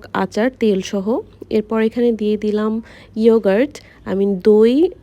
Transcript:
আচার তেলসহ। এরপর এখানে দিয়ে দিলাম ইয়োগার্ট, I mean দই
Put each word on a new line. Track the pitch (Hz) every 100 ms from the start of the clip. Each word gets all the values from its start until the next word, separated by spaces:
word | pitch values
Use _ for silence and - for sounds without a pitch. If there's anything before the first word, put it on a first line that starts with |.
| -
আচার | - 190 - 240 254
তেলসহ। | 226 190 185 202 190 269 - - -
এরপর | 214 214 226
এখানে | 220 240 240
দিয়ে | 220 208 208
দিলাম | 214 208 214 220 226 - - -
ইয়োগার্ট, | 226 226 202 196 294 - - - -
I | 185
mean | 202 196 220
দই | 214 226 262 359 -